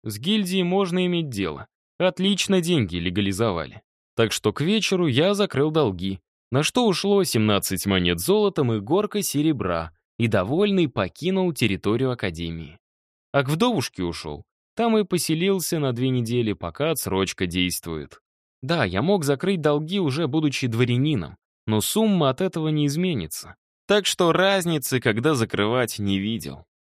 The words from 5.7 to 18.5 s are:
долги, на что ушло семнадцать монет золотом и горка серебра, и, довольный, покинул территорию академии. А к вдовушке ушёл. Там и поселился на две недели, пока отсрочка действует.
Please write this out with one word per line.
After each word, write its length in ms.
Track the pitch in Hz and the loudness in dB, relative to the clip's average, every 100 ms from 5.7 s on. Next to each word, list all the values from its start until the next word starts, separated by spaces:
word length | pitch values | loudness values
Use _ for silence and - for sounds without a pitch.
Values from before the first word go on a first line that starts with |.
долги, 500 | 156 135 92 95 95 _ _ _ | 2 0 0 -6 -6 _ _ _
на 120 | 127 | -2
что 240 | 156 - 240 | 0 2 2
ушло 380 | 170 196 202 | 2 2 2
семнадцать 600 | 185 117 107 101 - 92 98 | 2 2 4 2 0 -4 0
монет 340 | 95 87 85 | 2 2 0
золотом 520 | 92 208 208 190 127 | 2 2 2 0 0
и 80 | 113 | 0
горка 420 | 101 175 208 208 | 0 0 0 -2
серебра, 720 | - 143 151 139 92 85 82 _ _ _ | -2 0 0 0 -2 -2 -4 _ _ _
и, 80 | 117 | 2
довольный, 640 | 110 92 151 208 196 156 | 2 2 2 2 2 0
покинул 640 | - 92 - 160 190 185 | 0 -4 -4 -2 0 0
территорию 580 | 151 113 95 101 117 131 | -2 -4 -2 -2 0 -2
академии. 680 | 123 104 80 85 82 78 76 _ _ _ _ _ | -4 -6 -6 -8 -8 -12 -18 _ _ _ _ _
А 100 | 139 | -2
к 60 | 135 | 0
вдовушке 540 | 156 247 214 120 - | 0 2 0 -4 -4
ушёл. 420 | 87 80 80 73 - _ _ | -6 -6 -10 -12 -14 _ _
Там 220 | - 233 220 | -4 2 2
и 80 | |
поселился 720 | 202 180 - 160 190 196 165 165 | 2 -2 0 0 0 0 -2 -2
на 140 | 139 | -2
две 160 | 120 131 | 0 0
недели, 440 | 127 113 123 113 | 0 0 0 0
пока 380 | 98 87 - 151 | -2 -6 -4 -2
отсрочка 560 | 160 - 95 95 - 92 | -2 -2 0 0 -2 -2
действует. 720 | 87 90 85 85 80 71 - _ _ _ | 0 0 -2 -6 -8 -10 -18 _ _ _